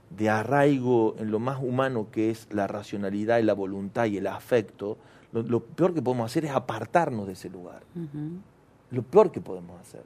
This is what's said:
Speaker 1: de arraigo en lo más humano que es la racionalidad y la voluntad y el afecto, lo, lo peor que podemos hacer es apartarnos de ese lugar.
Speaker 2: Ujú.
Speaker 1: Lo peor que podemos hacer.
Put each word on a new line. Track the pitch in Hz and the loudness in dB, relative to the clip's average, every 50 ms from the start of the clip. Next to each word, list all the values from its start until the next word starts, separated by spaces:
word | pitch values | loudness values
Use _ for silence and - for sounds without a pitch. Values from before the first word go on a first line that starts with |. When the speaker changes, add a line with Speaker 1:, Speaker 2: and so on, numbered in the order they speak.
| - - | -20 -14
Speaker 1:
de | - 98 110 107 | -4 0 2 2
arraigo | 107 107 107 120 135 143 143 147 143 131 123 123 127 117 110 110 - - | 2 2 2 2 4 6 6 6 4 2 2 4 4 4 4 2 0 -2
en | 110 107 | -4 -2
lo | 107 107 | -2 -2
más | 117 131 139 131 | -2 -2 -4 -4
humano | 135 117 120 127 135 135 131 113 104 110 | -4 -2 0 0 0 0 0 -2 -4 -4
que | - 113 110 110 | -2 0 0 0
es | 113 - - - | 0 -4 -8 -6
la | 104 104 98 | -2 -2 -2
racionalidad | 98 104 101 98 - - 101 101 98 98 101 107 110 117 120 | -2 -4 -8 -8 -8 -8 -6 -4 -4 -2 -2 0 2 2 4
y | 113 | 4
la | 107 101 | 4 2
voluntad | 101 98 95 98 98 98 98 - 123 120 | 2 0 -4 -4 -6 -6 -6 -2 0 0
y | 110 101 | 0 0
el | 95 95 | -2 -4
afecto, | 98 92 92 - - 127 120 101 - - - 101 101 110 - - - - - - - - | -4 -6 -6 -2 2 2 2 2 0 -6 -8 -8 -8 -8 -8 -12 -20 -20 -20 -14 -8 -6
lo, | 113 113 | -4 -2
lo | 110 117 113 - | 0 0 0 -2
peor | - - - 165 185 175 | -2 -2 2 2 2 2
que | 156 | 0
podemos | 120 123 127 123 113 113 | 0 0 0 0 -2 -2
hacer | 123 160 156 | -2 -2 -2
es | 151 | 0
apartarnos | 135 131 127 - 120 110 113 - - 175 170 151 127 107 101 | -2 -2 -2 -2 -6 -6 -4 2 2 2 2 2 -2 -4 -6
de | 98 92 | -6 -10
ese | - - 90 | -10 -12 -12
lugar. | 92 92 87 85 - - - - - | -12 -12 -14 -14 -16 -18 -20 -14 -12
Speaker 2:
Ujú. | 175 170 147 143 151 151 156 175 185 202 - _ _ _ _ _ _ _ - | -10 -10 -8 -8 -8 -8 -8 -8 -12 -16 -18 _ _ _ _ _ _ _ -6
Speaker 1:
Lo | 123 123 110 | -6 -6 -2
peor | - - 202 220 175 | 4 6 6 6 6
que | - 107 | 4 -6
podemos | 87 - 95 92 87 85 90 87 | -10 -8 -10 -10 -10 -14 -16 -18
hacer. | 92 - - - - | -20 -20 -20 -20 -20